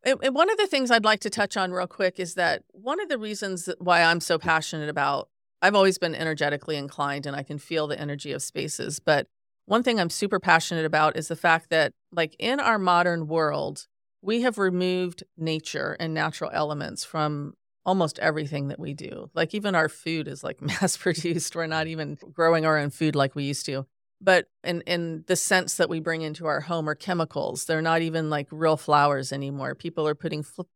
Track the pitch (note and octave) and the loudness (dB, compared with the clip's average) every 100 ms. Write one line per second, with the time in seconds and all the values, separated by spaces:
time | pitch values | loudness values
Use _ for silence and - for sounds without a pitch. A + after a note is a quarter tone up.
0 | - C4+ C4 C4+ F#4 A4 G4+ C#4+ B3 A#3 | -2 0 0 2 2 2 0 0 4 4
1 | G#3+ G#3+ A3 A#3 G3+ G#3 F#3 F3+ F3+ - | 4 2 0 -2 -2 -2 -2 -2 -6 0
2 | F#3 F3+ F3 F#3 E3+ D#3 - G3 A3+ E4+ | -2 0 -6 -2 0 0 -6 -10 -4 -4
3 | D#4+ B3+ G#3+ G#3 G3+ F#3 F3+ - F3 E3+ | -4 -4 -4 -6 -6 -6 -6 -4 4 6
4 | E3 E3+ - E3 E3 D#3+ D#3 D#3+ D3+ D3 | 6 4 2 0 2 0 0 -6 -6 -2
5 | C#3+ C#3 - _ _ _ F#3 G#3 F#3+ F#3+ | 0 -2 -6 _ _ _ 4 6 4 4
6 | E3+ D3+ D#3+ D3+ C#3+ C#3+ - D3+ C#3 - | -2 -2 -4 -2 -2 -2 -4 -6 -6 -4
7 | C#3+ C#3 C#3 C#3 C#3 D3 - D#3+ D3+ D3 | -4 -4 -6 -8 -8 -10 -4 -2 -2 -4
8 | C#3+ C#3+ D3 C#3+ - D3 D3 - - D3+ | -6 -8 -6 -6 -6 -6 -6 -6 -6 -2
9 | - D3 - _ _ _ - A3 B3+ A3+ | 2 2 0 _ _ _ -2 0 2 2
10 | E3+ - G#3 G3 F3+ E3 - E3+ D#3+ D#3 | 0 -2 -2 0 4 4 4 -2 0 2
11 | D#3 - D3+ D#3+ F3+ E3 - D#3+ D#3+ - | 2 0 -6 0 2 2 2 2 2 -2
12 | _ E3+ D#3+ - G#3+ C#4 A#3 A3 F#3 F3 | _ -4 -4 -2 -2 0 2 2 4 4
13 | F3 E3+ D3+ E3 D#3 D3 - C#3+ - _ | 4 0 0 0 0 0 -4 -8 -14 _
14 | _ _ F#3+ A#3 B3 G#3+ F#3+ F3+ F#3 F3+ | _ _ -2 0 0 2 2 2 2 0
15 | F3+ E3+ - - D#3+ D#3+ D#3 D3+ - - | -2 -6 -16 -6 -4 -4 -4 -4 -4 -4
16 | E3 D#3 D#3 - - - D3+ C#3+ D#3+ - | -4 -2 -2 -4 -4 -2 -2 -4 -6 -8
17 | - E3 D3+ D3 C#3+ - _ _ F#3 F#3+ | -8 -2 -2 -2 -8 -12 _ _ 0 2
18 | D#3+ - D#3+ D3+ D3 D3 C#3 C#3 D#3 - | 0 0 -2 -2 -4 -4 -6 -6 -8 -10
19 | - - - - E3 G#3 G#3 F3+ D#3 - | -10 -12 -8 -2 -2 -2 0 2 2 -2
20 | D#3+ D#3+ D3+ D3 - - - F3 F#3 - | -4 -4 -4 -8 -8 -6 -4 0 0 0
21 | F#3 E3 E3+ E3 - E3+ D#3+ D#3 D#3+ D#3+ | -2 0 0 -2 -4 -4 -2 -2 -2 -4
22 | D3 D3+ - C#3+ E3 E3 D#3 D#3 C#3+ - | -6 -8 -10 2 4 6 4 4 2 0
23 | D#3 D3 C#3 D3 C#3 C#3 - C3+ C3+ _ | 0 2 2 0 -4 -4 -4 -6 -8 _
24 | _ _ F#3 F3+ - _ - E3+ - F3 | _ _ 4 4 4 _ -6 -4 -2 -2
25 | E3+ D#3+ E3 F3+ - F#3 F3 - E3 E3 | -2 -6 -2 0 4 2 2 0 0 0
26 | D#3+ D#3+ D#3 D#3 E3 D3 D3+ E3+ D3+ D3+ | -2 -4 -4 -4 -2 -2 -2 -2 -2 -4
27 | - F3 D#3+ C#3+ - C#3+ - D#3 D#3+ E3 | -2 -2 -2 -2 -4 -4 -2 0 2 2
28 | E3 D#3+ D#3 D3+ C3+ D#3 D#3+ D3+ - D3 | 2 -2 0 -2 -4 0 2 2 4 4
29 | D3 C#3 C3 C#3 C#3 C#3 C3 C#3+ E3 D#3+ | 4 2 -4 -6 -6 -6 -6 -8 -8 -2
30 | D3+ D3+ E3 D3+ D3 - F3 | -2 -2 -4 -6 -8 -12 -14